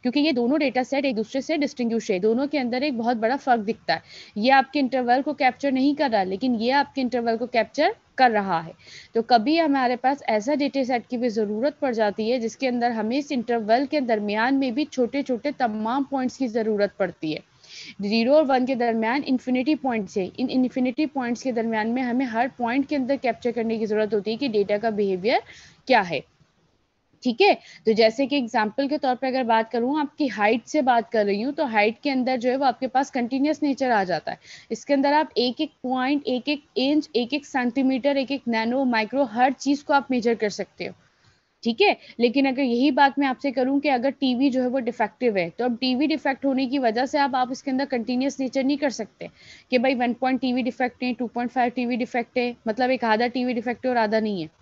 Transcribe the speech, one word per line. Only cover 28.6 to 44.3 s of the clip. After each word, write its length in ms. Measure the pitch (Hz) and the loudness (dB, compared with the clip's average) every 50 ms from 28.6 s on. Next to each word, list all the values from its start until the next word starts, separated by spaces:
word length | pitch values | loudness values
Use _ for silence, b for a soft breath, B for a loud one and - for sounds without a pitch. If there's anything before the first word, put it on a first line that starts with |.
| 214 214 - - 285 254 | -2 0 -2 -2 -2 -2
के 100 | 294 294 | -2 -2
तौर 160 | - 262 247 | 0 -2 -2
पे 120 | 240 269 | -2 -2
अगर 180 | 262 247 262 254 | -2 -2 -2 0
बात 260 | 226 226 226 220 226 | 2 2 2 2 0
करूँ, 300 | - 233 233 254 294 311 | -2 -2 0 0 0 -2
आपकी 260 | 294 285 _ - 302 | -2 -4 _ -2 -2
height 380 | 254 202 208 202 214 240 240 - | -2 0 0 2 2 2 0 -2
से 180 | - - 302 | -2 -2 0
बात 280 | 269 262 240 233 226 - | 2 4 2 2 0 0
कर 160 | - 220 208 | 0 0 2
रही 160 | 202 190 202 | 2 0 -2
हूँ, 100 | 226 277 | -2 -4
तो 120 | 285 - 311 | -2 -2 -4
height 320 | 247 220 214 208 220 226 _ | 0 2 2 2 2 0 _
के 80 | - 285 | -4 -2
अंदर 260 | 269 254 247 262 262 | 0 0 0 0 -2
जो 140 | 247 226 254 | 0 0 -2
है 60 | 247 | 0
वो 80 | 269 285 | 2 0
आपके 220 | 254 240 - 262 | 0 0 0 -6
पास 240 | 247 - 254 269 - | -2 0 -2 -2 0
continuous 520 | - 262 240 226 269 269 277 302 311 302 | -2 -4 -4 -2 -2 0 0 0 0 0
nature 280 | 302 285 269 - 269 254 | 0 -2 0 0 0 2
आ 140 | 233 208 196 | 2 2 2
जाता 280 | 175 170 151 - - | 0 -2 -4 -4 -8
है। 60 | - - B B B B B B | -10 -10 B B B B B B
इसके 220 | 226 214 - - 285 | -10 -10 -2 0 0
अंदर 180 | 269 277 277 | 2 2 4
आप 180 | 294 302 311 302 - | 2 2 2 0 0
एक-एक 340 | - 240 254 240 - 311 294 _ _ | 0 0 0 0 -2 -6 -6 _ _
point, 400 | - 247 254 254 254 269 302 285 285 | -6 -4 -2 -2 0 0 0 -2 0
एक-एक 360 | - 254 247 233 285 294 285 _ _ _ | -2 -4 -2 -2 -4 -6 -6 _ _ _
inch, 340 | - 254 277 302 311 294 - - | 0 0 2 2 0 0 0 -2
एक-एक 300 | 233 247 233 285 285 285 | -2 -2 0 -4 -6 -6
centimeter, 680 | - - 254 247 247 - 277 254 262 262 247 - 285 285 | -4 -4 -2 -2 0 0 0 0 2 0 2 0 0 0
एक-एक 260 | 277 269 - 285 262 _ 233 | 0 -2 -2 -6 -6 _ -2
nano, 360 | 233 226 220 233 240 269 277 | -2 -2 -2 -2 -2 0 0
micro, 400 | 247 233 220 220 208 247 277 285 | 0 0 0 -2 -2 0 -2 -2
हर 280 | 226 208 240 254 277 | 0 2 2 2 2
चीज़ 320 | 254 _ - 277 285 285 - | 2 _ 0 0 0 0 0
को 100 | - 294 | 2 2
आप 140 | 277 269 - | 2 2 0
measure 240 | 262 247 202 240 240 | -2 0 2 0 0
कर 140 | - 220 208 | 0 -2 -4
सकते 360 | - - 185 _ _ - 180 | -4 -6 -10 _ _ -12 -10
हो। 100 | - - _ b b b b b b b b b _ _ _ - | -10 -10 _ b b b b b b b b b _ _ _ -4
ठीक 160 | 233 226 - | -4 0 2
है, 160 | 403 403 - B B B B B | 2 2 2 B B B B B
लेकिन 280 | 233 247 226 285 269 277 | 0 2 4 2 2 2
अगर 140 | 254 247 | 2 0
यही 280 | 285 247 233 240 262 302 | 0 0 2 4 2 2
बात 280 | 262 285 285 277 269 277 | 4 6 4 4 4 2
मैं 80 | 285 | 0
आपसे 240 | 269 254 - - 277 | 0 -2 -2 -4 -4
करूं 300 | 247 277 254 262 277 285 | 0 0 0 0 0 0
कि 80 | 285 294 | 2 2
अगर 220 | 269 254 233 277 | 0 2 0 -2
टीवी 400 | - _ 277 254 | -2 _ -2 0